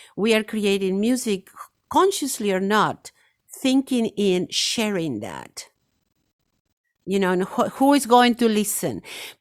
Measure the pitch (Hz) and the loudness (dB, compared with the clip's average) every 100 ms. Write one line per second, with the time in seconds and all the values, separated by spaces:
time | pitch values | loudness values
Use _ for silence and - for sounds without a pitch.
0 | - - 220 220 214 220 202 196 190 190 | -14 -4 0 2 0 -2 0 0 0 0
1 | 226 254 226 190 - - - _ - 294 | 0 0 -2 -4 -6 -20 -20 _ -2 2
2 | 381 381 269 - 208 185 196 214 156 - | 2 0 -6 -4 -2 0 0 2 0 -2
3 | - _ _ _ _ - 262 269 269 247 | -14 _ _ _ _ -4 0 0 0 -2
4 | 220 - 202 180 170 - - - 214 190 | -2 0 0 0 -2 -4 -4 -2 -4 -2
5 | 160 107 104 67 - - - _ _ _ | -4 -6 -8 -12 -16 -18 -20 _ _ _
6 | _ _ _ _ _ _ _ _ _ _ | _ _ _ _ _ _ _ _ _ _
7 | - 196 185 180 185 - 220 - 269 285 | -4 0 0 0 -2 -2 -2 2 4 4
8 | 220 247 240 233 233 214 208 - 160 90 | 6 6 6 4 2 2 -2 -4 -6 -8
9 | - - - - | -12 -16 -16 -6